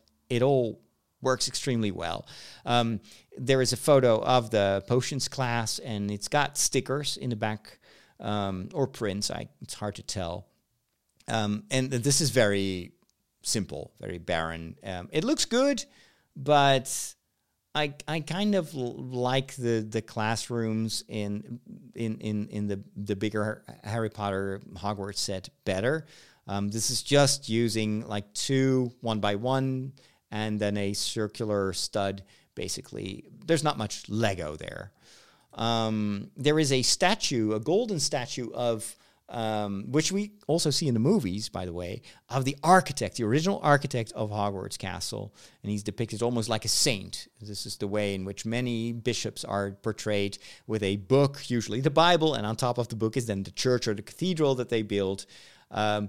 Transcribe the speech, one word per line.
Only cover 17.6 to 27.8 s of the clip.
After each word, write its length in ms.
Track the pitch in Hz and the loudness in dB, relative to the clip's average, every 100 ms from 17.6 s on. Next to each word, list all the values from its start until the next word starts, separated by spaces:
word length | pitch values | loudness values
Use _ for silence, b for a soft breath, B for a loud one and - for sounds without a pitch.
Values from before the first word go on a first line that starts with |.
| _ | _
I, 200 | 151 151 139 - | -4 -4 -4 -6
I 120 | 160 | -6
kind 340 | 151 180 208 | -4 -2 2
of 200 | 196 156 | 2 0
l-, 220 | 156 120 - | -4 -4 -6
like 580 | 127 127 123 131 135 | -6 -2 2 2 0
the, 320 | - 120 113 110 | -2 0 0 0
the 140 | 110 | -4
classrooms 1040 | - - 107 113 - 120 113 110 110 - - | -4 -2 0 0 -2 -2 0 0 -2 -4 -6
in, 520 | 110 101 101 - 120 - - 123 | -6 -4 -6 -8 -14 -14 -20 -16
in, 240 | - 113 110 | -6 -6 -4
in, 300 | 110 107 104 | -4 -2 -4
in 180 | 107 104 | -4 -4
the, 160 | 98 101 - | -4 -6 -10
the 200 | 101 98 | -4 -2
bigger 480 | 107 107 107 110 - 117 | -2 0 -2 -4 -10 -14
Harry 260 | 104 117 110 | -6 -2 -2
Potter 500 | - 101 98 98 98 - | -2 -2 -2 -2 -4 -10
Hogwarts 440 | 92 101 101 98 98 | -6 -4 -4 -6 -4
set 300 | - 95 - - | -4 -4 -8 -8
better. 420 | - 95 117 156 156 B B B - | -2 0 2 0 -4 B B B -6
Um, 200 | 101 101 | -2 -2
this 220 | 110 107 | -2 -2
is 120 | 120 | -2
just 460 | - 139 143 - - | 2 6 6 2 0
using, 580 | 110 117 110 | 0 2 2